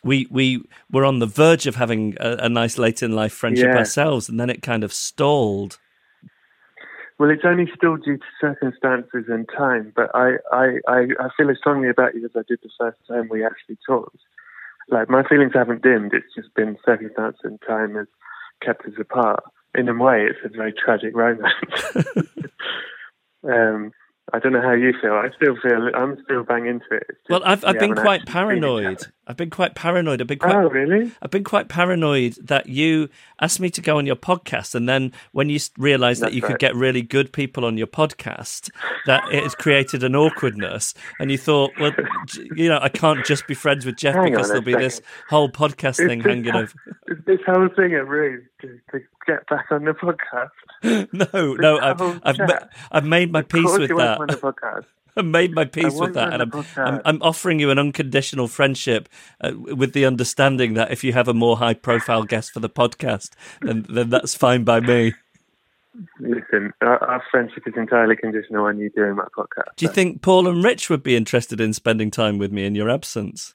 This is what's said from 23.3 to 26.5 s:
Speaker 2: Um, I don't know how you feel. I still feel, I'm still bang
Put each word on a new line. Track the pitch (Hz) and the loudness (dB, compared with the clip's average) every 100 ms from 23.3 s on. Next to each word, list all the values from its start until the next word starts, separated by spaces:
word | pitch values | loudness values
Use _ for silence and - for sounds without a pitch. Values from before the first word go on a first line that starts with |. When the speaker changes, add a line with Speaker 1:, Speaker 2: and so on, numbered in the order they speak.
| _ | _
Speaker 2:
Um, | 151 120 113 107 107 _ _ _ - | -2 2 2 0 -6 _ _ _ -8
I | 113 | -2
don't | 131 | 2
know | 127 | 2
how | 127 | 4
you | 120 127 127 | 4 4 2
feel. | 110 | 0
I | 104 117 - | 0 -2 0
still | 151 120 | 0 2
feel, | 131 117 120 117 | 0 2 0 0
I'm | 131 139 | -2 -4
still | - 131 | -4 -4
bang | 117 | -2